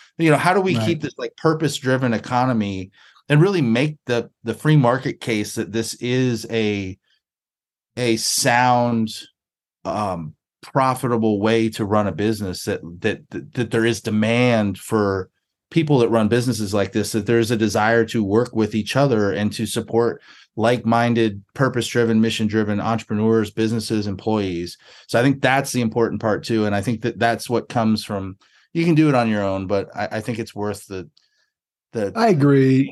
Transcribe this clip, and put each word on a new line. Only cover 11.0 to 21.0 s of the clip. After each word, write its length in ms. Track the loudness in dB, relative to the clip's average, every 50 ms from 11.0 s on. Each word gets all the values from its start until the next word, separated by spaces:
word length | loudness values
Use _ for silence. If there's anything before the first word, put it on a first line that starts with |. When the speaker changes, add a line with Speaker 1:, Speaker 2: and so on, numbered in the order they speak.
| -2 -2 0 2 2 2 0 2
Speaker 1:
way 280 | 2 2 2 2 2 0
to 160 | -2 -4 -2
run 240 | 0 0 0 0 0
a 40 | -2
business, 520 | -2 -2 -2 -2 -2 -4 -6 -8 -8 -6
that, 160 | -6 -6 -6 -6 -12 -14 -6
that, 300 | -4 -4 -4 -4 -10 -12
that, 240 | -12 -12 -12 -10 -6
that 160 | -6 -4 -2
there 160 | 0 0 2
is 140 | 2 0 -2
demand 760 | -4 -2 0 0 2 2 2 2 4 4 4 2 2 0 -2
for 540 | -6 -6 -2 0 0 2 2 0 -2 -4 -8 _ _ _ _ _ _ _ _
people 280 | -2 0 2 4 4 4
that 80 | 4 4
run 180 | 4 2 2
businesses 480 | 4 2 2 2 0 -2 -2 -2 -2 0
like 160 | -2 -2 0
this, 220 | 0 -2 -2 -2 -2
that 120 | -4 0
there's 280 | 2 2 2 2 2 0
a 40 |
desire 480 | 0 0 0 2 2 2 2 2 2 2
to 200 | 0 0 -2 -2
work 260 | 2 2 0 0 0 -2
with 220 | -2 -2 0 -2
each 220 | -4 -4 -2 0
other 340 | 0 2 2 2 2 2 0
and 220 | 0 -2 -2 -4 -4
to 120 | -4 -6
support 560 | -4 -4 -6 -6 -2 0 0 0 0 -2 -6 _ -20 -20 -20 -20 _ -6
like-minded, 880 | 0 0 2 2 2 0 0 2 2